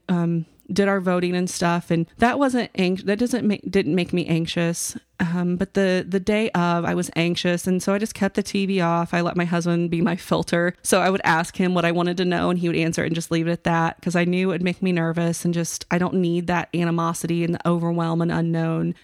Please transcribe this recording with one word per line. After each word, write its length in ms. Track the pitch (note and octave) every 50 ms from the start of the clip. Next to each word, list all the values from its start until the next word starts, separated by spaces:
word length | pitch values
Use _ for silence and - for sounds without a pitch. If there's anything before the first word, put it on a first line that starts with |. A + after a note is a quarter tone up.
| _ -
um, 380 | F3+ F3 E3+ E3+ E3+ E3+ D#3+ - _ _ - -
did 160 | F#3 G3+ G3+ G3+
our 100 | G3 G3
voting 380 | F3+ F#3 F3+ F3+ F3+ F3+ F3+
and 140 | F3+ F#3 F3+
stuff. 400 | - - F3+ E3+ E3+ F3 - -
And 160 | E3+ E3 E3 - _
that 220 | - A#3 B3 B3 C#4
wasn't 320 | C#4+ C4 B3 A#3+ - - -
anx-, 260 | - F#3 F3+ F#3+ F#3
that 160 | - F#3+ G#3 G#3
doesn't 280 | B3 A#3 B3 A3+ -
make, 240 | G#3+ G3+ - - F3+
didn't 240 | - G3 - C#3+ F3
make 200 | F3+ F3 - -
me 100 | F3 -
anxious. 720 | - E3 D#3+ E3 - - F3 E3+ E3+ E3+ - - - - - - _ _ -
Um, 360 | F3+ E3 F3 F3+ F3 F3 F3+
but 180 | F3 G3 - -
the, 320 | G3 G3 F#3 F#3 F#3 - F3
the 100 | F#3 G3
day 300 | F#3 G#3+ G#3+ G#3+ A3 -
of, 340 | - F3 F3 F3 E3+ E3+ E3+
I 80 | - E3+
was 160 | F3 F3 - -
anxious. 500 | E3 E3+ E3+ F3 - - F3+ F3 F3 -
And 160 | F#3+ F#3 F#3
so 100 | - G3
I 60 | G3 G3+
just 160 | A3 - -
kept 200 | - G3 G3 -
the 80 | G#3+
T 220 | G3 - - G3 G3
V 160 | F#3 G3 F#3+
off. 320 | E3+ E3+ E3+ E3+ E3+ -
I 80 | - F3
let 160 | E3+ D#3+ E3
my 80 | F3 F3
husband 460 | E3+ F3+ E3+ E3+ F3 F3 E3+ E3+ E3+
be 100 | E3+ E3
my 160 | F3 E3+ F3
filter. 580 | F#3 - - E3+ D#3+ E3 - F3+ E3+ E3+ F3+ - -
So 200 | - - A3 F#3
I 80 | F3 F#3
would 100 | F#3+ F#3+
ask 320 | - - E3 D#3+ E3+ - -
him 200 | - F#3 F3+ F3+
what 100 | F3 E3
I 80 | E3+
wanted 240 | E3+ F3 F3 F3 F3
to 80 | F3+ F#3
know 240 | F3+ F3 E3+ F3 F3+
and 100 | F3+ F3
he 100 | F3 E3+
would 100 | D#3+ D#3+
answer 260 | E3 E3 E3 - -
it 40 | D#3+
and 60 | E3
just 160 | E3+ - -
leave 160 | E3+ E3 E3
it 60 | E3+
at 120 | E3+ - -
that, 360 | F#3 E3 E3 E3 E3 - -
'cause 160 | - F3+ E3+
I 80 | F3 F3
knew 240 | F3 F3+ F#3 F#3 F#3+
it 40 |
would 100 | E3+ E3+
make 200 | F3+ F3+ F3 -
me 80 | F#3+ F#3
nervous 540 | F3+ E3 E3 E3 D#3+ E3+ E3+ E3+ E3+ - -
and 80 | E3+
just, 320 | E3+ E3+ E3 - - - - -
I 80 | F3 F3
don't 160 | F3+ F3+ -
need 320 | F#3+ F3+ E3+ E3+ F3 F3
that 240 | E3+ F3+ E3+ - - -
animosity 680 | E3+ F3 E3+ E3+ E3+ E3 E3 E3+ - - E3 E3+ E3+ E3+
and 100 | E3 F3
the 140 | - - E3+
overwhelm 540 | F3 E3+ E3+ E3+ E3+ E3+ E3 E3 E3 E3+
and 100 | E3+ E3+
unknown. 640 | D#3+ E3 E3 E3 E3 E3 E3 E3 E3 E3 E3 E3+ E3+ -